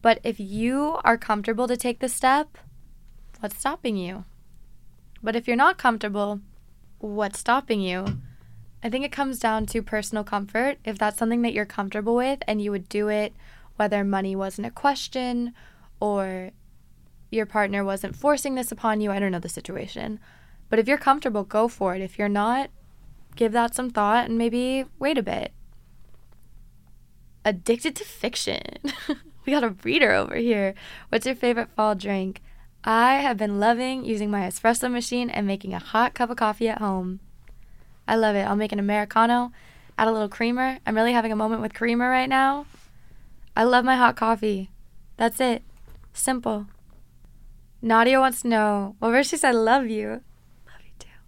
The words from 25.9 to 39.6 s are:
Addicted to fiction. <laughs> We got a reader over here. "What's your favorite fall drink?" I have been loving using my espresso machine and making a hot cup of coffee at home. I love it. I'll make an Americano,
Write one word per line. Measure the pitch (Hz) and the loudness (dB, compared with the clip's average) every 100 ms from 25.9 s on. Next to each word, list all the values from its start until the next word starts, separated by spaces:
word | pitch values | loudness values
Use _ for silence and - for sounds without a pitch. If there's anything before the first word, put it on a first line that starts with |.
| - - - - - - - - - - - - - - - | -20 -20 -20 -20 -20 -20 -20 -20 -20 -20 -20 -20 -20 -20 -4
Addicted | 214 190 - 240 320 - | -2 -2 0 0 0 -6
to | 427 | -14
fiction. | - 214 - - - - - 285 - - | -6 -6 -4 -4 -6 -8 -10 -10 -8 -6
<laughs> | 285 - - - | -8 -8 -12 0
We | |
got | 294 | 0
a | 233 185 | 0 -4
reader | 226 285 240 | -2 2 4
over | 196 - - | 4 2 -2
here. | 233 214 196 196 - - - | 0 2 0 -4 -16 -20 -2
"What's | 226 240 | -2 0
your | 254 | 0
favorite | 240 233 220 - | 0 0 -2 0
fall | 214 | 0
drink?" | 202 202 196 190 190 - - - - | 0 -2 -4 -4 -8 -18 -20 -20 -8
I | - 226 247 269 | 0 4 6 4
have | 277 208 | 2 0
been | 214 202 | -2 2
loving | 214 233 254 262 | 4 4 0 -4
using | 240 214 208 | -4 -2 -2
my | 202 | -2
espresso | 185 - 226 233 247 | -2 0 2 2 0
machine | 240 240 247 240 | -2 -2 -2 -2
and | - 202 | -2 -2
making | 196 190 | -2 -6
a | 180 | -10
hot | - 220 247 - | -2 0 0 0
cup | 233 | -4
of | 233 | 0
coffee | 220 214 226 | -2 0 -2
at | 214 | 0
home. | 208 190 185 185 - - - - - - - - - | -2 -2 -4 -8 -14 -20 -20 -20 -20 -20 -20 -14 0
I | 226 | 2
love | 220 202 | 4 2
it. | |
I'll | 196 202 | 2 0
make | 214 | 0
an | 202 | 0
Americano, | 202 208 208 226 233 240 247 - | 0 0 2 4 4 4 0 -8